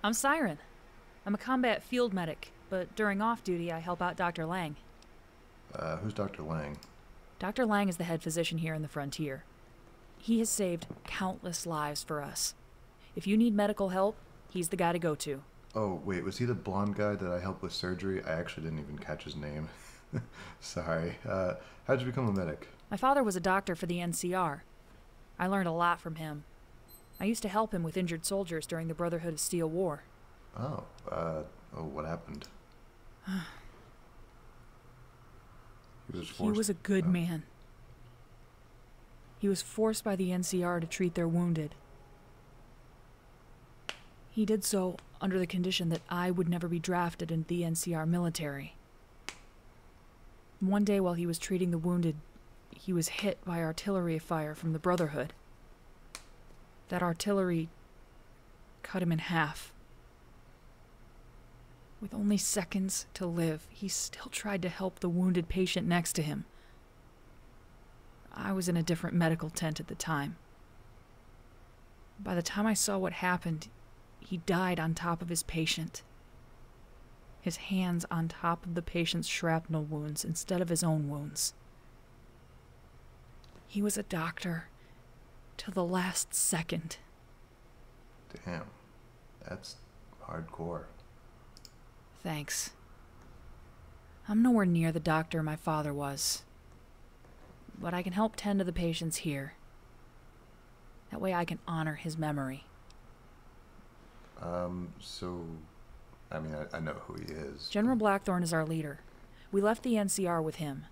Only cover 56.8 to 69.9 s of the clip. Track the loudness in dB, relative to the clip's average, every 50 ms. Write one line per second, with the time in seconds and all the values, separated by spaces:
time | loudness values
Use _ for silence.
56.8 | -8 -2 0 2 4 2 2 2 2 4 4 4 6 4 4 2 2 0 -4 -16
57.8 | -20 -20 -20 -20 -20 -20 -20 -20 -20 -20 -20 -20 -20 -20 -20 -20 -20 -20 -20 -16
58.8 | -14 -4 -2 0 2 4 2 2 0 0 2 2 2 2 0 -8 -12 -14 -16 -20
59.8 | -20 -20 -20 -20 -20 -20 -20 -20 -20 -20 -20 -20 -20 -20 -20 -20 -20 -20 -20 -20
60.8 | -20 -20 -20 -20 -20 -20 -20 -20 -20 -20 -20 -20 -20 -20 -20 -20 -20 -20 -20 -20
61.8 | -20 -20 -14 -10 -10 -8 -4 0 4 4 4 4 4 2 0 0 0 0 0 0
62.8 | 0 0 -2 -4 -4 -6 -8 -4 -4 -2 0 2 2 2 2 -2 -6 -14 -12 -8
63.8 | -6 -4 -2 -2 -4 -4 -6 -10 -12 -8 -8 -6 -4 -2 -2 0 0 -2 -2 -2
64.8 | -4 -4 -4 0 0 2 4 6 6 6 6 4 4 2 2 2 2 4 2 0
65.8 | 4 4 4 4 4 2 0 0 0 0 0 -2 -4 -8 -14 -20 -20 -20 -20 -20
66.8 | -20 -20 -20 -20 -20 -20 -20 -20 -20 -20 -20 -20 -20 -20 -20 -20 -20 -20 -20 -20
67.8 | -20 -20 -20 -20 -20 -20 -20 -20 -20 -16 -12 -6 -2 0 0 2 2 2 4 2
68.8 | 4 4 2 0 0 2 4 6 6 6 4 4 0 -4 -4 -2 -2 0 -2 -2
69.8 | -4 -8